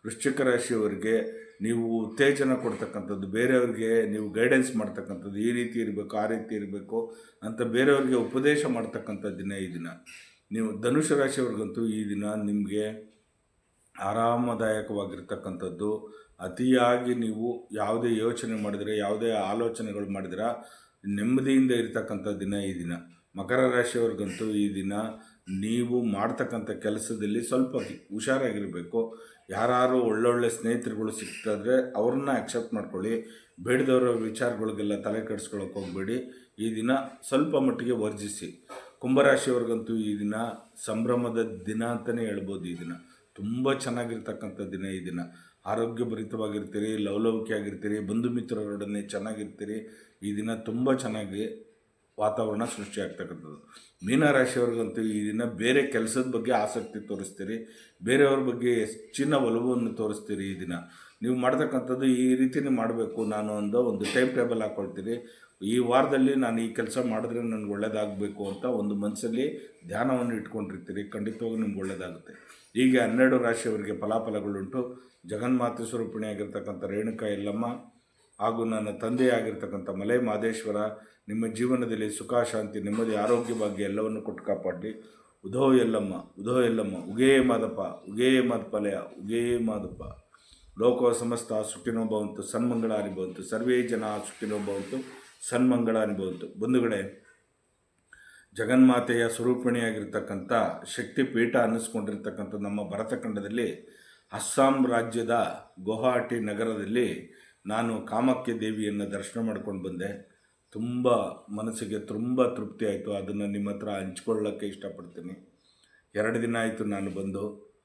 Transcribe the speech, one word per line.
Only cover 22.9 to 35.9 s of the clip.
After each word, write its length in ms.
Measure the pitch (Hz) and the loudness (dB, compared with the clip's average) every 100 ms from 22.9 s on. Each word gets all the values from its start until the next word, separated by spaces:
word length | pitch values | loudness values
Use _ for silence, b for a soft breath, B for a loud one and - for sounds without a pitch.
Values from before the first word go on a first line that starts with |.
| 85 - b b | -6 -10 b b
ಮಕರ 200 | 98 98 | -10 0
ರಾಶಿಯವ್ರಿಗಂತೂ 880 | 127 127 123 117 123 113 98 101 90 | 2 4 4 2 2 0 0 -6 -4
ಈ 300 | 110 104 101 | 0 2 2
ದಿನ 180 | 95 95 101 110 110 B B - 95 | 0 -2 -4 -6 -8 B B -8 -4
ನೀವು 440 | 107 120 120 123 | 0 0 2 2
ಮಾಡ್ತಕ್ಕಂಥ 680 | 117 98 113 127 127 113 101 | 2 0 0 0 -4 -4 -6
ಕೆಲಸದಲ್ಲಿ 680 | 101 107 107 - 110 104 110 | -4 -2 -2 -4 -4 -2 -2
ಸ್ವಲ್ಪ 340 | 117 131 131 127 - - - | 0 2 2 0 -4 -10 -10
ಹುಷಾರಾಗಿರಬೇಕು. 1080 | 104 135 131 127 104 98 85 85 113 113 B B B - | -6 0 2 0 -2 -4 -6 -2 -2 -2 B B B -8
ಯಾರಾರು 520 | 95 117 123 127 127 | 0 2 4 4 4
ಒಳ್ಳೊಳ್ಳೆ 480 | 117 107 120 120 117 | 4 4 4 4 2
ಸ್ನೇಹಿತರುಗಳು 640 | - 110 117 113 107 110 | 0 0 0 -2 -4 -4
ಸಿಕ್ತಾದ್ರೆ 840 | 107 98 - 110 104 107 127 127 104 | -4 -10 -6 -2 -2 4 4 4 0
ಅವ್ರನ್ನ 340 | 117 131 139 | 2 2 0
ಅಕ್ಸೆಪ್ಟ್ 420 | 120 110 120 113 | 0 0 -4 -2
ಮಾಡ್ಕೊಳ್ಳಿ. 720 | 107 98 92 104 113 - - _ - | -4 -4 -4 -2 -2 -4 -18 _ -10
ಬೇಡದವರ 460 | 95 131 131 127 123 | 0 2 6 6 4
ವಿಚಾರಗಳಿಗೆಲ್ಲ 920 | 117 110 107 123 107 110 101 104 104 | 2 -2 0 0 0 -2 -2 0 0
ತಲೆ 260 | 107 110 110 | 0 -2 -2
ಕೆಡಿಸ್ಕೊಳಕ್ಕೆ 520 | 104 - 101 95 104 | -6 -6 -6 -6 -6
ಹೋಗಬೇಡಿ. 720 | 92 | -6